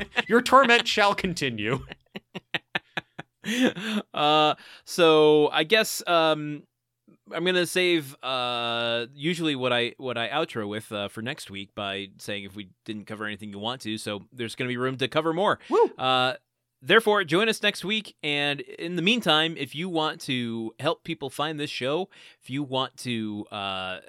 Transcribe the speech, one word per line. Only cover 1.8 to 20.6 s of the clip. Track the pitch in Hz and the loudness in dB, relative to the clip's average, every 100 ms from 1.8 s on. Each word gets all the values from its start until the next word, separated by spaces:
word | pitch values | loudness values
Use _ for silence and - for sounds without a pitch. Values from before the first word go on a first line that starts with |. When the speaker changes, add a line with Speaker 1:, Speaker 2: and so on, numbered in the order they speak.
| - | -4
Speaker 1:
<laughs> | - _ - _ 190 - - _ - _ - - - - _ - 240 254 - 220 214 - | -18 _ -20 _ -18 -8 -8 _ -10 _ -12 -12 -14 -20 _ -6 2 2 0 -4 -4 -4
Speaker 2:
Uh, | - 147 151 151 139 - - - | 0 4 4 4 0 -8 -20 -6
so | - 165 156 151 151 147 | 4 8 8 8 8 6
I | 151 160 | 2 2
guess, | 220 214 - - | 2 2 -2 0
um, | 170 160 156 147 147 - _ _ _ _ _ - | 2 4 0 -4 -10 -14 _ _ _ _ _ -12
I'm | 165 | -4
gonna | 175 180 170 | 0 2 0
save, | 185 180 170 135 143 | 2 2 2 0 -10
uh, | 127 131 123 120 117 117 117 117 120 | -6 -2 -2 -2 -2 -2 -2 -2 -4
usually | 143 147 170 160 139 | -6 -4 0 0 0
what | 127 | 0
I, | 120 120 - | 0 0 -4
what | 131 117 | -6 -4
I | 113 | -4
outro | 143 165 - 104 | -2 -4 -4 -6
with, | 104 - | -6 -8
uh, | 104 101 | -8 -8
for | - | -8
next | 113 147 - | -10 -10 -12
week | 98 98 - | -14 -12 -8
by | 101 98 98 - | -6 -6 -10 -14
saying | - 101 98 | -10 -10 -10
if | 101 | -14
we | 95 _ - | -16 _ -12
didn't | 107 98 | -10 -10
cover | 104 107 | -10 -8
anything | 101 107 | -8 -12
you | 98 | -8
want | 107 123 | -6 -6
to. | 110 107 | -6 -8
So | - 104 87 | -6 -10 -10
there's | 123 113 - | -10 -10 -6
gonna | 127 | -6
be | 123 | -4
room | 127 131 | -4 -2
to | 131 | -2
cover | 156 160 | 0 0
more. | 165 202 147 - | 2 2 0 0
Speaker 1:
Woo! | 359 453 - | 2 2 2
Speaker 2:
Uh, | 131 127 127 127 _ _ _ _ | 0 2 2 -2 _ _ _ _
therefore, | 131 214 214 208 175 | 2 4 6 2 2
join | 165 220 | 2 2
us | 208 | 0
next | 208 202 | -2 -4
week. | 180 214 - - | -4 -4 -6 -10
And | 151 147 143 143 | -4 -2 -2 -4
in | - - 165 180 | -8 -10 -6 -2
the | |
meantime, | 170 240 190 151 160 160 | 0 2 2 2 2 -2
if | 139 143 | -8 -8
you | 185 | -4
want | 165 156 - | -2 -2 -4
to | - 127 120 113 | -4 -4 -4 -6